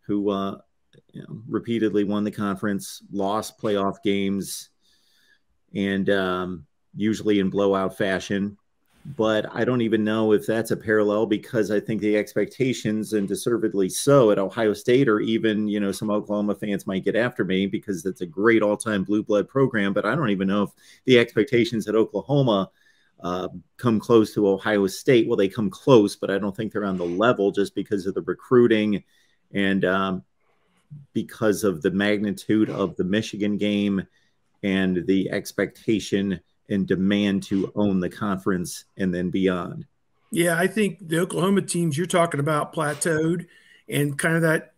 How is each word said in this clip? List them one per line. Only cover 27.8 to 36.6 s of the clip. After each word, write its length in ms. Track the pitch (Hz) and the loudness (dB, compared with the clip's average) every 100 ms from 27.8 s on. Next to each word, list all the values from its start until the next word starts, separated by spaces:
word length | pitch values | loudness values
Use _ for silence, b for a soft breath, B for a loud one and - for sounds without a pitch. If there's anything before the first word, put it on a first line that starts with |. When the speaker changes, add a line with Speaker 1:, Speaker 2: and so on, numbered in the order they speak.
| 95 98 92 | -4 -4 -2
Speaker 1:
of 60 | |
the 80 | 95 | -4
recruiting 800 | 87 87 - 123 120 110 107 95 _ _ _ _ _ | -6 -8 4 6 6 4 2 -2 _ _ _ _ _
and, 320 | 101 98 98 92 | -2 0 2 2
um, 380 | 95 95 92 _ _ _ _ _ _ _ 151 - | 2 0 -4 _ _ _ _ _ _ _ -20 -8
because 500 | 117 98 - 110 92 | -8 -8 -2 0 2
of 180 | 104 82 | 0 0
the 100 | 95 | 0
magnitude 800 | 92 101 104 104 95 - 107 107 | 2 0 0 -2 -4 0 2 2
of 260 | - 95 80 | 0 -4 -2
the 80 | 92 | -2
Michigan 520 | 104 110 107 104 104 | -2 -2 -4 -4 -2
game 480 | 104 104 101 98 - _ _ _ _ _ | 0 0 2 0 -4 _ _ _ _ _
and 420 | 101 95 95 90 85 | -2 0 0 -2 0
the 220 | 95 92 | 0 0
expectation 1120 | 98 - - 98 - - 107 - 101 98 87 _ _ | -4 -6 -4 -4 -4 -2 -2 0 -2 -2 -4 _ _